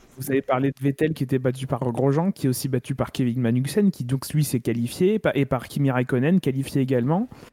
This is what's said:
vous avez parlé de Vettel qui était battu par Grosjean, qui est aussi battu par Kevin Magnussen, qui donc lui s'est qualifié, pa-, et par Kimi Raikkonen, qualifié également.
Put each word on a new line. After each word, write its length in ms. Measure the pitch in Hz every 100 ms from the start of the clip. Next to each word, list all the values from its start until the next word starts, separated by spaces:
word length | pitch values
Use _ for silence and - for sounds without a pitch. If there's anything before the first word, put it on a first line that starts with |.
| - -
vous 100 | 135
avez 120 | 135
parlé 280 | 139 131 139
de 140 | -
Vettel 300 | 139 139 156
qui 100 | 156
était 160 | 131 131
battu 260 | 127 131 131
par 140 | 117
Grosjean, 520 | 127 117 135 139 185
qui 140 | - 135
est 40 |
aussi 180 | 127 139
battu 260 | 127 - 135
par 160 | 123
Kevin 280 | - 127 123
Magnussen, 480 | 120 123 135 214 202
qui 120 | -
donc 240 | 120 135 -
lui 100 | 151
s'est 160 | 143 120
qualifié, 580 | 117 117 120 - 185 214
pa-, 120 | 151 143
et 100 | 135
par 220 | 127 -
Kimi 220 | 147 139
Raikkonen, 500 | 123 127 127 143 185
qualifié 400 | 147 131 135 143
également. 460 | 127 127 123 170 247 - -